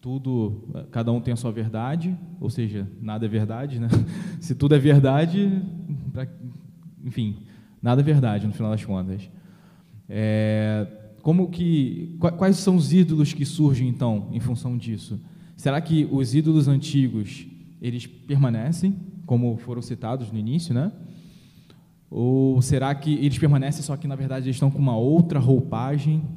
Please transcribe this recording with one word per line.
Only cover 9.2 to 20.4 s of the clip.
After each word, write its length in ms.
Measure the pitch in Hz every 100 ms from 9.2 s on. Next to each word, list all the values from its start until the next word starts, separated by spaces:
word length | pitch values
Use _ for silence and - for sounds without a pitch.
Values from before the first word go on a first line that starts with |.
| 95 - - - - - _ 107 -
É, 760 | 104 107 107 107 107 107 107 104 - - -
como 260 | 151 175 175
que, 640 | - 175 160 127 - - -
qua-, 100 | 170
quais 260 | 170 190 190
são 180 | - 180
os 160 | 135
ídolos 400 | 175 170 156 143
que 120 | -
surgem, 440 | 139 - 151 123 127
então, 400 | 117 123 107 101
em 60 | 117
função 380 | 117 117 131 123
disso? 400 | 113 107 - 104 - - - -
Será 240 | 143 139
que 260 | 165 160 147
os 220 | 135 127
ídolos 340 | 135 160 156 139
antigos, 800 | 135 135 143 131 110 101 - - - - -
eles 260 | 123 120 -
permanecem, 880 | - - 139 135 110 120 170 190 196 - -
como 320 | - 120 120 113
foram 260 | - 120
citados 480 | 117 120 113 127 113
no 80 |
início, 340 | 110